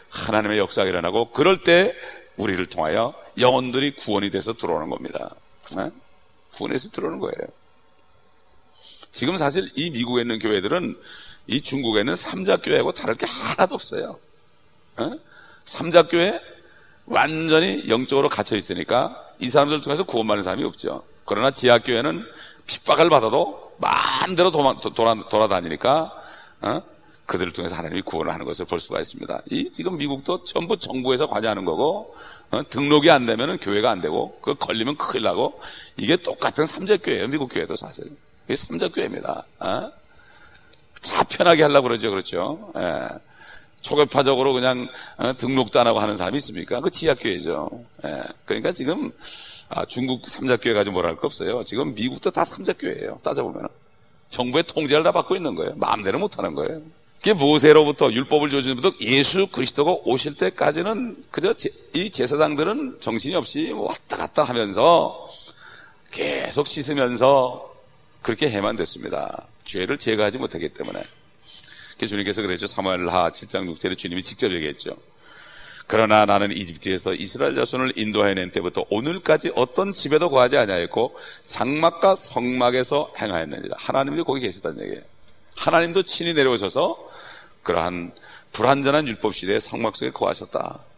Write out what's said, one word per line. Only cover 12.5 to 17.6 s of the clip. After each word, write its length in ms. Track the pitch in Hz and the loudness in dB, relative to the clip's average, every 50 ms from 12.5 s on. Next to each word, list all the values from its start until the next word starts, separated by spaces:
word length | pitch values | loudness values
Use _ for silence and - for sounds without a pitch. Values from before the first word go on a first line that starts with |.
| - - - - 156 - 123 - - | 2 2 2 2 2 2 2 0 -2
다를 220 | - - - - | -4 -2 -4 -2
게 100 | - - | -2 -4
하나도 500 | - - - - - - - 190 - 294 | -4 -4 -4 -4 -2 0 2 0 0 0
없어요. 440 | - - - - - - - - - - _ _ _ _ _ _ _ _ _ _ _ _ _ _ - | -2 -6 -6 -6 -6 -6 -8 -10 -16 -20 _ _ _ _ _ _ _ _ _ _ _ _ _ _ -6
예? 80 | - 320 247 320 - - - - - - - - - | -6 -6 -6 -10 -14 -20 -20 -20 -20 -20 -20 -18 -14
삼자교회 760 | - - - 160 165 165 170 165 - 165 170 170 202 226 330 - - - - - - - - - - - _ _ | -12 -8 -8 0 6 6 6 6 6 4 2 2 2 0 -4 -8 -14 -20 -20 -20 -20 -20 -20 -20 -20 -20 _ _
완전히 840 | - - 101 131 151 160 156 165 160 156 160 | 0 2 2 2 2 0 -2 2 4 6 6